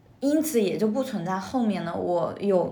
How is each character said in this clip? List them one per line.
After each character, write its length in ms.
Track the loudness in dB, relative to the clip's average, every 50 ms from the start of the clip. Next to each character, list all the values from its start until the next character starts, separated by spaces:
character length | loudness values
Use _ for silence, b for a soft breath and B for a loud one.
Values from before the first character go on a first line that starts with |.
| _ -20 -14 -2
因 220 | 0 2 2 2 2
此 200 | 2 2 2 2
也 160 | 2 0 0
就 100 | 0 0
不 160 | 2 0 -2
存 180 | -2 -4 -6 -4
在 100 | -2 -4 -4
后 240 | -4 -4 -2 0 0
面 220 | 0 0 -2 -4
的 100 | -4 -4
我 400 | -4 -2 0 0 0 0 -2 -4 -2
有 260 | 0 2 4 4 2 0